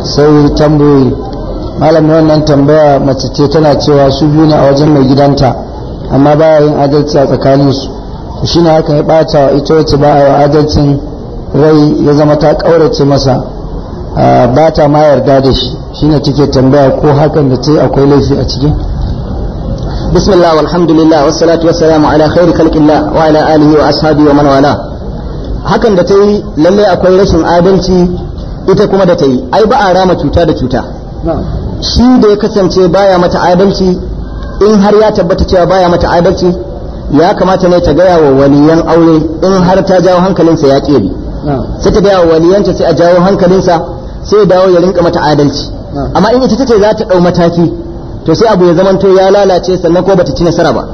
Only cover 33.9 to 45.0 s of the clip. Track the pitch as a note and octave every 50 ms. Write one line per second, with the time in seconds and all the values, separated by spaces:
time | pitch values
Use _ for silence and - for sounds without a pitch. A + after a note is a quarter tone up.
33.9 | F3+ - - - - - - - - - - - - - F#3+ G#3 A3 G#3 G3 G#3
34.9 | G#3 G#3 A3 G#3+ G#3 G#3 F3+ E3+ F#3 - - - - F#3 E3+ E3 F#3 F#3+ F#3 F3+
35.9 | F3 E3+ E3+ - C#3 F3 F3 F#3+ F3+ - F3+ F3+ F3 F3+ - - - - - -
36.9 | - - - - - C3+ D#3+ F3+ G#3 - - - F#3+ F#3 F#3 F3 F3+ F3 F3 E3+
37.9 | D3 D3 F3+ F#3+ F3+ E3+ D#3 C#3+ C3+ C3+ C#3 C#3 C#3+ C#3+ D3 D#3 D#3+ E3+ E3 -
38.9 | D#3+ E3+ E3 E3 D#3+ D#3 D3 - - - - F#3 G3 F#3+ F3+ F3 F#3 G3 F#3 -
39.9 | F#3 F#3 E3+ F#3 F3+ F3 F3 F#3+ F#3 - D#3+ E3 E3 D3+ D3 C3+ C3+ C#3 C#3+ -
40.9 | D3 B2+ G2 F2+ F2+ - - - - - - D3 C#3+ B2 G#2+ - - - - G3
41.9 | G3 A3 F3+ G3+ G3 F#3 F3 E3 E3 D#3+ E3 E3+ F#3+ G3+ G3+ F#3+ E3+ - - D#3+
42.9 | E3 C3+ E3 F3 F3+ F3+ F3 F#3+ G3+ F3+ F#3+ F3 F#3 F#3+ F3+ F3+ F3 E3 E3+ -
43.9 | - - - - - - - - - G#3 G#3 F3 F3+ F3+ F#3 F#3+ F3+ E3+ E3 F#3
44.9 | G3 F3+